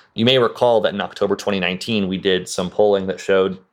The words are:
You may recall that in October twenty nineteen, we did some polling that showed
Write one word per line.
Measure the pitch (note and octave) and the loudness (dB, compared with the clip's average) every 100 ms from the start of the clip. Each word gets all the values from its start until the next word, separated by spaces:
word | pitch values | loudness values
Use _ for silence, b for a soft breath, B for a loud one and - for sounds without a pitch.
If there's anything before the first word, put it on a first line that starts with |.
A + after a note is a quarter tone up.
| b | b
You | - A2+ | -2 2
may | C3 | 4
recall | A2+ - B2 A2+ | 2 2 2 4
that | F#2+ | 2
in | G2 | -2
October | F2+ - G2+ G2+ | -6 -2 -2 -2
twenty | - G2 | -2 -2
nineteen, | F2+ F#2 - A2 F#2+ | -2 -4 -4 -2 -2
we | F#2 | -2
did | F#2+ F#2 F2+ | 0 -2 -2
some | - F2+ | -6 -4
polling | - G#2 G2 F#2+ | 2 2 2 -2
that | F#2 | -6
showed | - G2 F#2+ F#2 _ | 0 2 2 -2 _